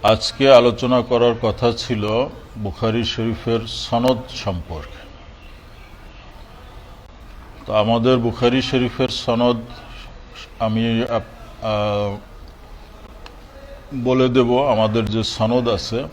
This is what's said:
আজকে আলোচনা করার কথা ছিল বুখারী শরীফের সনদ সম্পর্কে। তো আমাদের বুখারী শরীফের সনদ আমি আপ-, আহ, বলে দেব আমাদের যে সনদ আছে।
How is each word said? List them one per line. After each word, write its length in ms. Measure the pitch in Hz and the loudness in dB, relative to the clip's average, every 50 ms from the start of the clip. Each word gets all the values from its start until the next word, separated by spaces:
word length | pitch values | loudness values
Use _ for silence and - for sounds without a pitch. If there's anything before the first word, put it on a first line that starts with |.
| - | 6
আজকে 500 | 104 110 110 - - - - 139 139 135 | 4 4 4 2 -6 -2 2 6 10 10
আলোচনা 480 | 120 120 120 110 113 127 123 127 123 | 10 10 8 2 2 0 2 2 2
করার 320 | 117 - 123 120 120 120 117 113 | 2 2 2 4 4 4 2 2
কথা 300 | - 110 - - 123 120 110 - | -2 -2 -2 0 0 0 0 -2
ছিল 500 | - - 123 107 104 104 110 117 131 - - - - - - - | -4 -4 -2 -2 0 0 0 0 0 -2 -6 -14 -18 -16 -12 -8
বুখারী 460 | 104 101 92 - 123 113 110 120 113 | -8 -8 -6 -2 -2 0 0 0 -2
শরীফের 560 | - - - 113 117 110 - - 120 117 113 113 110 | -2 -4 -4 -2 -4 -4 -4 -2 -2 -2 -2 -2 -6
সনদ 500 | - - - - - 117 120 131 127 110 - - | -10 -10 -8 -2 -2 0 2 2 0 0 -4 -12
সম্পর্কে। 760 | - - - 104 92 87 78 - 87 76 - - - - - - - - - - - - - - - - - - - - - - - - - - - - - - - - - - - - - - - - - - - - - - - - - - - - - - - - - | -12 -8 -6 -6 -6 -6 -8 -10 -12 -12 -12 -14 -16 -18 -18 -20 -20 -20 -20 -20 -20 -20 -20 -20 -20 -20 -20 -20 -20 -20 -20 -20 -20 -20 -20 -20 -20 -20 -20 -20 -20 -20 -20 -20 -20 -20 -20 -20 -20 -20 -20 -20 -20 -20 -20 -20 -20 -20 -20 -20 -20 -20 -20 -20 -20 -18 -10
তো 80 | - 107 | 0 2
আমাদের 440 | 107 107 110 113 117 113 127 131 127 | 2 4 4 2 4 4 4 4 4
বুখারী 440 | 117 120 113 - 123 120 123 135 | 2 0 0 2 2 4 4 4
শরীফের 480 | 127 - - 127 123 123 - - 131 127 | 0 0 0 0 0 0 0 -2 -2 -2
সনদ 480 | - - - - 120 117 120 123 120 113 113 - - - - - - - - - - - - - - - - - - - | -2 -4 -2 0 0 2 4 2 2 0 -4 -12 -16 -16 -16 -18 -18 -16 -18 -18 -18 -20 -20 -20 -18 -20 -20 -20 -6 -4
আমি 440 | 113 110 110 113 113 117 113 113 120 - | -2 -2 0 0 0 0 0 0 0 0
আপ-, 560 | 117 113 - - - - - - - - - | -2 -4 -4 -6 -16 -20 -20 -20 -16 -8 -4
আহ, 520 | 110 107 104 104 107 104 104 104 101 98 107 - - - - - - - - - - - - - - - - - - - - - - - - - - - - - - - - - - 143 | -2 -2 0 0 0 0 -2 -2 -4 -4 -8 -12 -18 -20 -20 -20 -20 -20 -20 -20 -20 -20 -20 -20 -20 -20 -20 -20 -20 -20 -18 -18 -20 -20 -20 -20 -20 -20 -20 -20 -18 -20 -20 -18 -12 -8
বলে 340 | 131 120 127 127 131 127 131 | -4 0 2 4 4 4 4
দেব 340 | 120 131 123 120 123 123 139 | 4 4 4 4 4 2 4
আমাদের 420 | 143 120 107 110 107 107 117 110 | 2 2 2 2 2 2 0 0
যে 180 | 101 104 113 107 | 0 -2 -2 -4
সনদ 460 | - - - 110 110 120 127 120 117 | -4 -2 -2 0 2 2 2 2 2
আছে। 340 | 110 - - - 117 117 143 156 | -2 -2 -2 -4 -6 -6 -6 -8